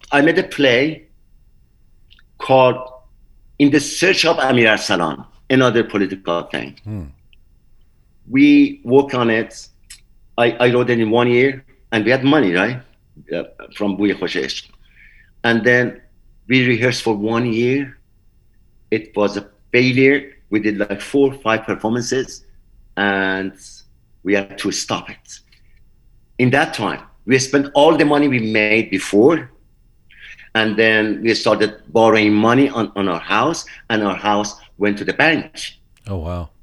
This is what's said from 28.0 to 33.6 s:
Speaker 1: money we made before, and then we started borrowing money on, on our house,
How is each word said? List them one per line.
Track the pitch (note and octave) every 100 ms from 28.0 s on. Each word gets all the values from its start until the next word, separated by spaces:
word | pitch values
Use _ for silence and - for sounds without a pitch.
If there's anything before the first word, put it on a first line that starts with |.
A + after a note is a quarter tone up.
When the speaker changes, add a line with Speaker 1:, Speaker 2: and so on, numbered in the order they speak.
| D3
Speaker 1:
money | C#3+ D3
we | B2+
made | A2 A2 G#2+ A2 G#2+
before, | F#2+ - G2+ C3 D#3+ - _ _ _ _ _ _ - - - - A2
and | A2 G#2
then | A2+ A2 G#2+ G2+
we | A2+
started | G#2 A2+ G#2 G#2+ - -
borrowing | A#2 A2+ A2 G#2+
money | G#2 A2 B2 C#3
on, | A2+ G2+ G2+
on | F#2+
our | E2
house, | F2 G#2 C#3 E3